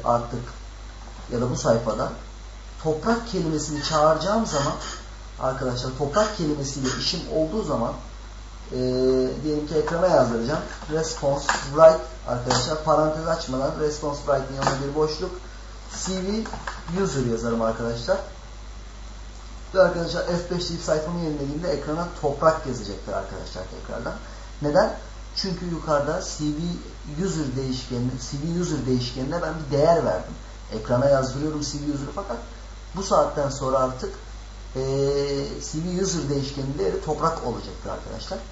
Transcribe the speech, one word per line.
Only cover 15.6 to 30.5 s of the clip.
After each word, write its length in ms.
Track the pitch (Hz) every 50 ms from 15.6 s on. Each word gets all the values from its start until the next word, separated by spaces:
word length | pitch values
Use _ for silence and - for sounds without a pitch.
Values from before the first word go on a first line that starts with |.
| - - - - - - - - -
C 60 | 185
V 320 | 190 185 185 196 214 226 220 - - - - - - - - - 170 190
user 220 | 196 165 139 135 123
yazarım 380 | 117 113 110 117 117 113 113
arkadaşlar. 560 | 113 113 113 117 117 117 120 - - - - - - - - - - - - - - - - - - - - - - - - - - - - - - - - - - - -
Ve 80 | 190
arkadaşlar 440 | 185 170 175 170 170 156 160 170 -
F 300 | - 175 175 - - 180
beş 120 | 175 - -
deyip 140 | 165 -
sayfamı 380 | - - 156 156 156 165 175 170
yenilediğimde 480 | 170 156 147 147 139 139 147 156 175 175
ekrana 400 | 147 127 127 143 151 165 175 175 - -
toprak 460 | - 147 - - 165 160 156 - -
yazacaktır 460 | 139 117 104 101 98 98 - - 104
arkadaşlar 500 | 98 98 95 - 101 92 90 - - 98 - - - 95
tekrardan. 340 | - 117 110 113 117 - - - - - - - - - - -
Neden? 340 | 147 147 147 185 214 - - - - - - - - - -
Çünkü 300 | - - 190 170 170 180
yukarıda 560 | 175 165 151 - 160 151 139 135 143 165 185
C 220 | - - - - 151
V 800 | 151 147 151 170 175 175 - - - - - - 147 147 151 190
user 300 | 190 156 160 147 127 123
değişkenine, 540 | 131 135 131 127 123 - - 131 120 123 127 127 - - -
C 60 | 143 139
V 180 | 151 170 170 180
user 260 | 175 156 156 135 117
değişkenine 560 | 127 127 123 120 - - 131 127 147 165 175
ben 120 | 165 156 165 160 147
bir 120 | 131 143 139
değer 260 | 151 170 170 160 127
verdim. 300 | 113 107 107 - - - - - -